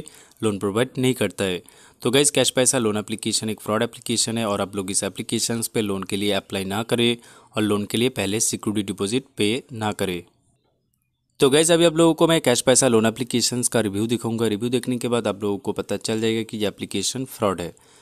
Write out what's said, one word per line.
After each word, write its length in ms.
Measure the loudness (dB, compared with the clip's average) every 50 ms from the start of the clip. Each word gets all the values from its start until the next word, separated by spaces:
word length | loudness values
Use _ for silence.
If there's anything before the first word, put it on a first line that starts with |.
| 0 -4 -12 -20 -20 -20 _ _ -2
लोन 160 | -2 -2 0
प्रोवाइड 300 | -2 -2 0 0 0 0 -2 0
नहीं 160 | 0 0 2
करता 300 | 2 0 -2 0 -2 -2
है। 200 | -2 -2 -4 -6 -10 -20 -20 -20 -20 _ _
तो 100 | -2 2
गाइस 200 | 2 4 4 4
कैश 180 | 2 2 2 2
पैसा 280 | 2 2 2 2 2 2
लोन 200 | 0 0 0 -2
एप्लीकेशन 520 | -4 -6 -8 -6 -4 -4 -2 -2 -2 -4
एक 120 | -6 -6
फ्रॉड 220 | -4 -2 0 0 0
एप्लीकेशन 540 | -2 -4 -8 -6 -4 -2 -2 -2 -2 -2 -2
है 80 | -2
और 160 | -2 0 -2
आप 140 | -2 -4 -4
लोग 160 | -6 -6 -4
इस 120 | -2 -2 -2
एप्लीकेशंस 640 | -2 -4 -6 -6 -4 -4 -2 -2 -2 -2 -4 -4 -4
पे 140 | -4 -2
लोन 220 | -2 -2 -2 -4 -4
के 140 | -4 -4 -2
लिए 140 | 0 0
अप्लाई 320 | 0 -2 -2 -4 -6 -6 -4
ना 180 | -4 -4 -4 -4
करें 340 | -2 0 2 2 2 0 -2 -6 -14 -20 -20 -20 _ -4
और 80 | -2 0
लोन 220 | 0 0 0 -2
के 120 | -2 -2 0
लिए 120 | 0 0
पहले 300 | 0 -2 -2 -2 -2 -2
सिक्योरिटी 480 | -2 -2 -4 -4 -4 -4 -2 -2 -4 -4
डिपॉजिट 380 | -4 -4 -4 -2 -2 -4 -4 -6 _ -2
पे 260 | 0 0 0 -2 -4 -8 -10
ना 180 | -6 -4 -4
करें। 320 | -2 -2 -4 -4 -4 -6 -8 -12 _ _ _ _ _ _ _ _ _ _ _ _ _ _ _ _ _ _ _ _ _ 2
तो 100 | 2 4
गाइस 220 | 4 4 4 4
अभी 140 | 4 6 4
आप 100 | 4 4
लोगों 180 | 6 4 4 6
को 140 | 4 4 4
मैं 120 | 4 4
कैश 200 | 4 2 2 4
पैसा 260 | 4 4 4 6 6 6
लोन 180 | 4 4 4
एप्लीकेशंस 640 | 4 2 0 -4 -2 -2 0 0 0 -2 -2 -2 0
का 120 | 0 0
रिव्यू 240 | 0 0 0 -2 -2 0
दिखाऊंगा। 400 | -2 -2 -2 -4 -2 0 0 0
रिव्यू 220 | 0 -2 -2 -2
देखने 280 | -2 -2 -2 -2 -4 -2
के 100 | -2 0
बाद 200 | 0 0 0 0
आप 160 | -2 -2 -2
लोगों 140 | -2 -2 -2
को 140 | -4 -4
पता 260 | -4 -4 -4 -4 -6 -4
चल 240 | -2 -2 -2 0
जाएगा 220 | 0 0 0 0 -2
कि 140 | -4 -4 -4
ये 100 | -2 -4
एप्लीकेशन 580 | -4 -4 -8 -6 -4 -4 -4 -4 -4 -6 -8
फ्रॉड 360 | -10 -4 -2 0 0 0 0
है। 120 | -4 -8 -10 _ _ _ -20 -20